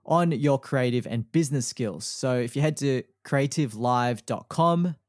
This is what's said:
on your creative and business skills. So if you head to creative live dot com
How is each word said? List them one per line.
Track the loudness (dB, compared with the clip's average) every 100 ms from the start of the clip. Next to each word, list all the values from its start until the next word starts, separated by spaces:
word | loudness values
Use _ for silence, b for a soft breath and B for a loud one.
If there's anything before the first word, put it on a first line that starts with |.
| 0
on | 2 2
your | 2 2 2
creative | 0 0 2 0 -2
and | -4 0
business | 0 2 0 -4
skills. | -4 -6 -6 -10
So | -4 -2 0
if | -2 0
you |
head | 0 0
to | 0 -2 -4 _
creative | -2 0 0 0 -2
live | 0 0 2 2 -2 -4
dot | -8 -4
com | 0 2 2 0 -4